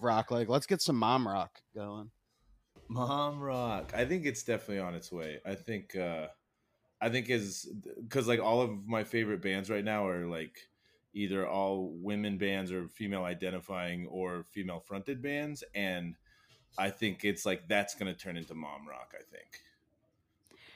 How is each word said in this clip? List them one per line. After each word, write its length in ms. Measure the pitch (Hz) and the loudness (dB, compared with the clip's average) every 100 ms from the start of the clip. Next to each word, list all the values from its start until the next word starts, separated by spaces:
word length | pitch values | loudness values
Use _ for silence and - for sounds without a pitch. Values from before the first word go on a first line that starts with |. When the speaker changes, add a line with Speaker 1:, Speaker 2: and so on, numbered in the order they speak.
Speaker 1:
rock. 300 | 120 110 110 | 6 6 6
Like, 180 | 120 110 | 2 4
let's 180 | 135 - | 4 4
get 140 | 190 | 2
some 140 | - 131 | 4 6
mom 300 | 110 131 113 | 6 6 4
rock 320 | 98 85 - _ | 0 -2 -6 _
going. 360 | 107 101 104 110 - _ _ _ _ _ - - | -8 -8 -8 -12 -18 _ _ _ _ _ -20 -8
Speaker 2:
Mom 500 | 120 123 143 147 147 | -2 0 2 0 -2
rock. 540 | 139 127 120 101 92 | -2 0 0 -2 -2
I 100 | 104 127 | 0 2
think 180 | 185 | 2
it's 180 | 143 120 | 0 -2
definitely 360 | - 110 - 101 | -2 -2 -2 -4
on 140 | 92 | -2
its 180 | 85 - | -4 -6
way. 280 | 87 78 76 | -6 -6 -6
I 100 | - 98 | -6 -6
think, 380 | - 107 - | -4 -6 -4
uh, 340 | 95 87 82 78 - _ _ _ _ _ _ | -4 -2 -2 -6 -12 _ _ _ _ _ _
I 80 | 113 | 0
think 180 | 123 117 | 0 2
is, 400 | 120 101 90 69 101 - - 117 | 0 0 -6 -10 -12 -12 -12 -2
'cause, 180 | 135 117 | 0 4
like, 140 | 120 | 4
all 220 | 104 117 | 6 6
of 240 | 123 101 101 | 4 0 -2
my 180 | 113 | -2
favorite 380 | 107 113 107 101 | 0 0 2 0
bands 260 | 95 95 95 | 0 0 0
right 140 | 104 | 0
now 220 | 104 107 98 | 0 2 2
are, 180 | 87 87 | 0 -2
like, 300 | 85 80 - - _ _ _ _ | -4 -6 -10 -20 _ _ _ _
either 340 | 104 101 95 90 | -4 0 2 2
all 440 | 95 98 98 92 | 2 2 2 0
women 460 | 82 95 104 104 98 | -4 -2 0 0 0
bands 340 | 98 98 92 | 2 2 0
or 160 | 92 85 | -2 -4
female 340 | - 104 98 | -4 -2 0
identifying 840 | 90 87 92 90 90 92 87 87 85 | -2 -2 -2 -4 -4 -4 -2 -4 -4
or 360 | 92 92 90 82 | -4 -2 -4 -6
female 300 | 104 92 87 | -6 -6 -6
fronted 400 | - 98 98 131 | -8 -8 -6 -6
bands. 400 | 139 143 147 143 - | -4 -4 -4 -8 -8
And 420 | 101 98 90 87 85 _ _ _ - _ - | -2 0 0 -4 -8 _ _ _ -20 _ -2
I 120 | 98 | 0
think 340 | - 110 92 | 2 0 2
it's, 200 | 104 98 104 | 0 0 0
like, 220 | 92 82 | 0 2
that's 260 | 104 101 | 2 2
gonna 200 | - 98 | -2 -4
turn 220 | 87 92 85 | -4 -6 -8
into 180 | 80 | -8
mom 340 | 80 76 71 73 | -10 -10 -12 -12
rock, 240 | 65 - | -14 -14
I 80 | - | -16
think. 380 | - - - - - _ _ _ _ _ _ _ _ - - | -16 -20 -20 -20 -20 _ _ _ _ _ _ _ _ -20 -20